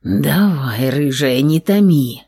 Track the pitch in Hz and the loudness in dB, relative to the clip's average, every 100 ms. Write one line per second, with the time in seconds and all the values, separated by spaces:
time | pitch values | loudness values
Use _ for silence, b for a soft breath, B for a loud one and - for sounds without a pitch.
0 | 82 98 143 160 202 156 131 110 131 135 | -2 -2 0 2 0 0 -4 -4 -2 -2
1 | 143 131 139 127 143 160 180 196 202 151 | -2 -2 0 0 0 0 0 2 4 2
2 | 123 117 | 0 -6